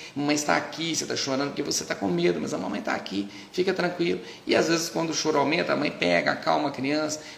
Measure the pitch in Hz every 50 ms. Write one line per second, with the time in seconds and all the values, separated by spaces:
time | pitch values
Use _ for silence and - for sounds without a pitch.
0 | - - - 139 143 143 147 147 - - 170 156 147 - - - 165 165 160 151
1 | 147 - 123 123 - 143 135 131 143 143 - - 147 - - - 170 - 165 -
2 | 202 190 175 170 175 175 170 156 151 - - - - - - - - - - -
3 | - - - 98 101 - - - - - - - 180 196 185 185 175 175 175 -
4 | 170 180 180 180 - - - - - - 165 139 147 160 165 165 160 - - 165
5 | 165 160 151 - - 156 151 143 139 139 156 175 175 147 143 135 147 151 - -
6 | 175 175 175 170 - 147 143 139 - 165 160 156 151 143 139 - 127 139 147 151
7 | 156 151 - - - - -